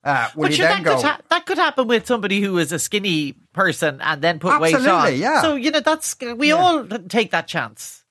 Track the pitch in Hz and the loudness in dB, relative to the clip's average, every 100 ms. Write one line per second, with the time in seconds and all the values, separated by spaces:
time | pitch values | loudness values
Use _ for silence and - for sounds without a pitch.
0 | 139 135 117 151 151 151 165 196 170 - | -2 -2 -2 -2 0 2 2 2 2 2
1 | 277 294 - 339 330 370 330 277 240 233 | 0 -2 -2 -2 0 0 0 0 0 0
2 | - 240 196 196 202 180 156 170 - 214 | 0 -2 0 0 0 0 0 -2 -2 -2
3 | 196 160 143 - _ - 190 147 156 135 | -2 -2 -4 -10 _ 0 0 2 -2 -2
4 | - 151 160 165 175 294 165 302 254 180 | -4 0 0 0 0 2 4 4 4 4
5 | 143 131 214 294 320 285 254 302 311 311 | 2 2 0 2 2 0 -2 0 0 0
6 | - - 247 233 294 320 359 320 214 220 | -4 -8 -10 -2 2 4 4 2 -4 -10
7 | 180 226 220 170 - 170 113 107 - - | -4 -2 0 -2 -4 -6 -6 -10 -16 -16
8 | _ | _